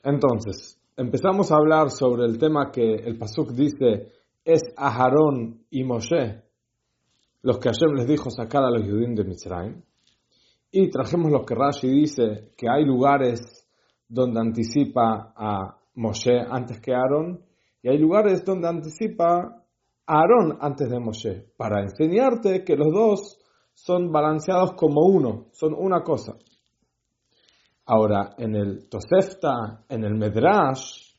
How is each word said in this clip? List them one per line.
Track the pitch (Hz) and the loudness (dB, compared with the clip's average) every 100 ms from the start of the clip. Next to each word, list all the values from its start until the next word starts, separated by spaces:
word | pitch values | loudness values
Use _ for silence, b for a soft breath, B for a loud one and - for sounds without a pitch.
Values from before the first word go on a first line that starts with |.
Entonces, | 139 143 139 113 104 90 - _ _ - | -2 0 0 0 -6 -12 -16 _ _ -10
empezamos | 123 135 190 196 190 | -6 -2 0 0 2
a | 151 | 4
hablar | 156 156 147 | 4 4 0
sobre | - 127 120 120 | 0 0 2 -2
el | 110 | 0
tema | 156 147 139 | 0 0 -2
que | 131 113 107 | 0 0 0
el | 113 113 | -6 -10
pasuk | 110 - 151 | -8 -6 -6
dice, | 120 147 - 127 101 B B B _ | 0 0 2 0 0 B B B _
"Es | 160 165 - - | 2 2 2 -4
Aharón | 139 117 127 143 151 131 117 113 _ | -4 2 2 4 2 0 -6 -12 _
y | 131 | -6
Moshe, | 127 117 104 170 117 101 _ _ _ _ _ _ _ _ _ _ | -4 -4 -2 -2 -2 -8 _ _ _ _ _ _ _ _ _ _
los | 127 110 | -2 0
que | 123 | -2
Hashem | 113 160 139 | 0 0 0
les | 120 | -2
dijo | 151 127 | -2 -2
sacar | 110 113 143 | -8 -4 0
a | 127 | 0
los | 117 | 0
Yudim | 101 104 120 | -2 -2 -2
de | 113 | -4
Mitzrayim". | 92 90 - 90 95 175 _ _ _ _ _ _ _ _ _ | -6 -8 -10 -10 -10 -14 _ _ _ _ _ _ _ _ _
Y | 190 190 | 2 2
trajimos | - 131 170 160 | 0 -2 0 2
lo | 139 - | 0 0
que | |
Rashi | 117 139 143 127 | 0 0 0 0
dice, | 139 151 - 110 104 - - | 2 2 0 -2 -2 -14 -6
que | 117 | 0
hay | 139 | 2
lugares | 147 127 139 143 127 117 - _ _ _ _ _ _ | 2 2 4 4 0 -2 -10 _ _ _ _ _ _
donde | 117 127 113 | -2 -2 0
anticipa | 113 113 110 147 139 123 113 110 - - | -2 -2 -2 -2 0 2 0 0 -8 -10
a | 107 101 98 _ _ - | -6 -4 -6 _ _ -6
Moshe | 113 - 123 123 | -6 -2 0 0
antes | 117 123 120 110 | 0 -6 -8 -10
que | - | -4
Aarón, | 123 131 147 170 180 _ _ _ _ | -2 0 0 -2 -10 _ _ _ _
y | 120 | -2
hay | 147 | 2
lugares | 156 202 208 185 | 4 4 2 0
donde | 185 190 170 | -2 -2 -2
anticipa | 170 156 - 220 - 170 175 180 - _ _ _ _ - | -4 -10 -8 -8 0 2 2 -2 -16 _ _ _ _ 0
a | 156 | 4
Aarón | 170 240 165 147 | 6 6 4 -2
antes | 147 139 127 | -6 -4 -4
de | 123 | -4
Moshe, | 113 107 110 104 - _ | -6 -6 -8 -8 -14 _
para | 113 104 | -2 -2
enseñarte | 98 - 160 196 262 233 202 190 | -2 -2 0 4 2 2 0 0
que | 185 139 | 0 2
los | 151 | 4
dos | 180 226 196 - _ _ _ _ _ | 4 2 2 -4 _ _ _ _ _
son | - 147 175 | -2 -2 2
balanceados | 156 151 156 151 185 185 | 2 2 0 0 2 0
como | - 156 147 180 | 2 2 6 6
uno, | 190 127 107 - | 4 2 -4 -12
son | _ 156 151 | _ -4 -2
una | 190 175 | -2 -2
cosa. | 175 147 110 - _ _ _ _ _ _ _ _ _ _ _ _ _ _ - | -2 -6 -6 -18 _ _ _ _ _ _ _ _ _ _ _ _ _ _ 0
Ahora, | 110 107 101 98 - | 2 4 0 -2 -8
en | 113 107 | -6 -4
el | 101 98 _ | -4 -6 _
Tosefta, | 107 - 185 190 - 151 120 110 110 _ | -12 2 2 2 -4 -4 -4 -6 -14 _
en | 117 | -8
el | 107 107 | -4 -2
Medrash | 107 107 151 208 143 131 - - - | -2 2 4 4 2 -2 -12 -20 -20